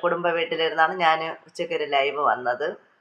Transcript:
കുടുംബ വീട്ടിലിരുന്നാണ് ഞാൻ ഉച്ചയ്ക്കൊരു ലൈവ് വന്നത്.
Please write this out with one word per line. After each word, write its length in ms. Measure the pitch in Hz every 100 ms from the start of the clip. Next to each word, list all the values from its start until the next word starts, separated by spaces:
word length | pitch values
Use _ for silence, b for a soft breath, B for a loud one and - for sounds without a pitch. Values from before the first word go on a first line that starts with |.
കുടുംബ 240 | 175 180 170 165
വീട്ടിലിരുന്നാണ് 560 | 165 160 160 156 160 185
ഞാൻ 160 | 165 160 160 - -
ഉച്ചയ്ക്കൊരു 400 | - 170 160 143
ലൈവ് 280 | 139 139 143 135
വന്നത്. 360 | 110 123 123 160 208 _ _